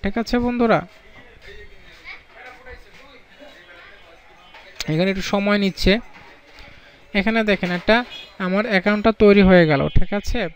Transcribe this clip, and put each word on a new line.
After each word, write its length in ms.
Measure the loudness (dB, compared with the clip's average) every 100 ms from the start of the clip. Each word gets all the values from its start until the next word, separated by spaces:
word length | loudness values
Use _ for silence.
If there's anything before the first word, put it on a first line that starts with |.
ঠিক 140 | -6 -6
আছে 220 | -4 -4
বন্ধুরা? 480 | -4 -2 0 0 -2 -20 -20 -20 -20 -20 -20 -20 -20 -20 -20 -20 -20 -20 _ -20 -20 -20 -20 -20 -20 -20 -20 -20 _ -20 -20 -20 -20 -20 -20 -20 -20 -20 -20 -20 -20 -20 -20 -14 -6
এখানে 200 | -4 -2
একটু 120 | -4
সময় 360 | -4 -4 -2 0
নিচ্ছে। 420 | -2 -2 0 0 -4 -20 -20 -20 _ -20 -20 -20 -20 _ _
এখানে 300 | -4 -2 -2
দেখেন 280 | -2 -2 -4
একটা 340 | -4 0 0 -2 -16 -20 -10
আমার 280 | -4 -4 -2
অ্যাকাউন্টটা 440 | -2 -2 0 0
তৈরি 300 | 4 4 6
হয়ে 260 | 6 6 4
গেল, 200 | 0 2
ঠিক 260 | 4 4
আছে? 360 | 0 -4 -4 -6